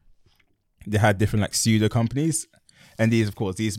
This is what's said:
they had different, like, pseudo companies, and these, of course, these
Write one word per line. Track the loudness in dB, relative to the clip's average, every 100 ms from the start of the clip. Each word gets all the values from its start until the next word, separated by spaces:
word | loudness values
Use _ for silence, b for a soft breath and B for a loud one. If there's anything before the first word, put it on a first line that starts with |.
| _ _ _ _ _ _ _ _ -4
they | 2
had | 2 2
different, | 0 0
like, | -2
pseudo | -2 0 2 2
companies, | 0 -2 -2 -2 -4 -8 _ _ b b b
and | 2
these, | 2 0
of | -2
course, | -6 -2
these | -4